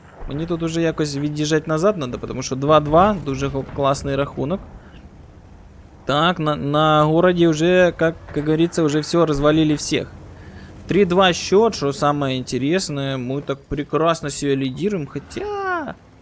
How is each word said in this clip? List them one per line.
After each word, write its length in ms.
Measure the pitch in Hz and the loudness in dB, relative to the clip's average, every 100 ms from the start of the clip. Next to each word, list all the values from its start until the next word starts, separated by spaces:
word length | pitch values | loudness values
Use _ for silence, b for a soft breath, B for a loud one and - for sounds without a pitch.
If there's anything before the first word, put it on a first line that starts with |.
| - - - | -20 -14 -10
мені 180 | 143 165 | -6 -4
тут 180 | 170 | -4
уже 180 | 165 165 | -2 -2
якось 360 | 165 156 151 139 | -2 0 -2 -2
від'їжджати 460 | 147 151 151 156 156 | -4 -2 0 0 0
назад 300 | 156 190 196 | 0 0 0
надо, 200 | 127 123 | -4 -8
тому 260 | 113 123 | -8 -8
що 120 | 131 131 | -6 -2
два 240 | 139 156 | 4 4
два, 360 | 143 160 202 196 143 | 4 4 4 0 -4
дуже 220 | 131 139 | -4 -4
г-, 160 | 135 131 - | -6 -8 -2
класний 400 | 139 139 143 135 | 0 0 -2 -4
рахунок. 440 | 139 - 135 190 - - B B - - - - - - - - - - - | -4 -4 -6 -6 -8 -20 B B -20 -20 -20 -20 -20 -20 -20 -20 -20 -14 -4
Так, 340 | 139 165 175 | 0 2 0
на, 160 | 151 151 | -2 -2
на 500 | 143 147 156 151 151 | 0 2 4 4 4
городе 420 | 160 180 180 170 | 4 4 4 4
уже, 460 | 151 170 185 180 - | 4 4 4 4 2
как, 180 | 165 170 - | -2 -2 -8
как 100 | 147 | -4
говорится, 400 | 147 156 170 - | 0 2 2 2
уже 180 | 156 151 | 2 2
всё, 240 | 147 170 156 | 0 2 2
развалили 500 | 143 147 156 156 147 | 4 4 4 4 0
всех. 320 | - 151 80 - - B B B B B - | 0 -2 -4 -12 -20 B B B B B -2
Три 180 | 160 190 | 2 4
два 260 | 175 190 | 4 4
счёт, 420 | 165 - 185 226 - | 2 2 4 4 0
что 180 | 143 | -4
самое 440 | 139 147 147 139 131 | 0 0 0 -2 -4
интересное, 800 | 123 127 135 185 185 143 139 135 | -4 -4 0 0 -2 -4 -4 -6
мы 240 | 123 139 | -6 -6
так 180 | 139 139 - | -6 -8 -6
прекрасно 600 | - 143 151 160 165 147 | -8 -2 0 0 0 -4
себя 260 | 139 143 135 | -4 -2 0
лидируем, 520 | 135 127 185 196 139 | -2 -4 -4 -4 -6
хотя... 880 | 143 - - 415 403 381 359 269 - - - | -10 -10 -10 -6 -6 -4 -4 -6 -12 -18 -20